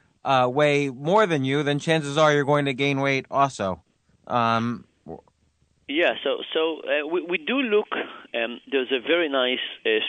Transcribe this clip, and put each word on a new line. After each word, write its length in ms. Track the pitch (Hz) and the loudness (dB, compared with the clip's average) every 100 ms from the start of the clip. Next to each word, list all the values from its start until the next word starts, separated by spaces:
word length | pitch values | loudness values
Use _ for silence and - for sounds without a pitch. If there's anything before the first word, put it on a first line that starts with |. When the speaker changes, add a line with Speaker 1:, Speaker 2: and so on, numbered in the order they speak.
| _ _ | _ _
Speaker 1:
uh, 240 | - 135 127 | 0 2 2
way 380 | 131 147 143 143 | 4 4 4 0
more 360 | 123 147 208 208 | -4 2 4 4
than 180 | 156 | 2
you, 200 | 131 143 | 0 0
then 160 | 143 143 | 0 -2
chances 400 | 165 160 143 143 | 0 0 0 2
are 120 | 156 | 4
you're 120 | 147 | 4
going 220 | 135 147 139 | 2 2 0
to 80 | 127 | 0
gain 260 | 139 135 | 0 0
weight 240 | 139 135 - | 0 -2 -2
also. 500 | 127 139 - 95 90 _ _ _ _ - | 0 0 0 -4 -4 _ _ _ _ -4
Um, 580 | 120 113 113 117 117 - _ - 82 - _ _ _ _ _ - | 0 2 2 -2 -6 -12 _ -18 -18 -18 _ _ _ _ _ -6
Speaker 2:
Yeah, 260 | 147 160 110 | 0 0 0
so, 180 | 139 123 - | -2 -4 -4
so, 280 | 160 160 156 | -2 -2 -4
uh, 260 | - 147 147 | -4 -4 -2
we, 140 | 180 | -4
we 160 | 175 180 | -4 -6
do 200 | 147 262 | -4 -2
look, 260 | 247 208 - - - - - | 0 0 0 -6 -8 -12 -10
um, 260 | 120 117 120 - | -6 -6 -8 -4
there's 200 | 135 120 | -4 -2
a 80 | 131 | -2
very 300 | 110 170 160 | 0 0 0
nice, 300 | 135 123 123 - - 113 | 0 0 -2 -6 -6 0
uh, 160 | 110 | 0